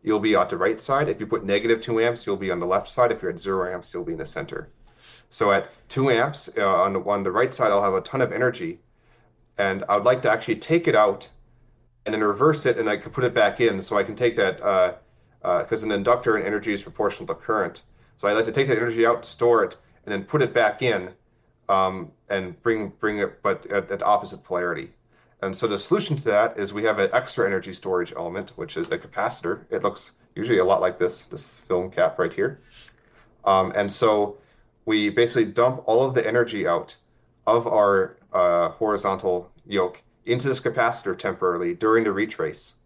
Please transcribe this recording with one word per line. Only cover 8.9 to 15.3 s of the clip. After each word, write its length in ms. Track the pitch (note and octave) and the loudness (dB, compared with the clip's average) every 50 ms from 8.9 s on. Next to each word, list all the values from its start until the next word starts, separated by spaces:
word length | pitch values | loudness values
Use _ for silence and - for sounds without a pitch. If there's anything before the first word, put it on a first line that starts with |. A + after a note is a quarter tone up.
| _ _ _ _ _ _ _ _ _ _ _ _ _ - | _ _ _ _ _ _ _ _ _ _ _ _ _ -2
And 260 | G2+ G2 F#2+ G2 G#2 - | -2 -2 -2 -4 -2 0
I 80 | G2+ | 0
would 100 | G#2 G2 | 2 4
like 160 | A#2+ C3 C3 - | 4 2 4 2
to 100 | B2 G#2+ | 0 0
actually 240 | A#2 - - A2+ | 0 0 -4 -4
take 320 | - - - D#3 F3 E3+ - | -4 -2 0 0 2 2 2
it 80 | - | 4
out 320 | G#2+ G#2+ G#2 G2 - - - - - - _ _ _ _ _ _ _ _ _ _ _ _ | 4 4 4 2 -2 -8 -20 -20 -20 -20 _ _ _ _ _ _ _ _ _ _ _ _
and 100 | - A2 | -6 -2
then 100 | G#2+ A2 | 0 0
reverse 400 | G#2 G2+ G2+ C3 D#3 D#3 D3 - | 0 2 4 4 2 2 2 0
it, 120 | C3 A#2 - | 0 0 0
and 100 | D3+ G#2 | 0 -2
I 80 | G#2 | -2
can 160 | G2+ - - - | -2 -6 -10 -6
put 120 | - B2 | -2 -2
it 100 | A#2+ A#2+ | 0 2
back 260 | A#2+ G#2+ G2+ - - | 4 2 2 4 2
in. 200 | B2 A2+ G2 F#2+ F#2+ | 2 2 2 0 -6
So 160 | - G#2+ G2+ | -2 0 0
I 40 | G2 | 0
can 140 | G2 G#2+ | -2 -2
take 200 | - B2 A#2+ A#2 | 0 0 0 2
that, 240 | - G2+ F#2 F2+ - - | 2 0 0 0 -2 -2
uh, 320 | G#2 G2 F#2 F#2 F2+ - - _ _ _ _ _ _ | 0 4 4 4 2 0 -4 _ _ _ _ _ _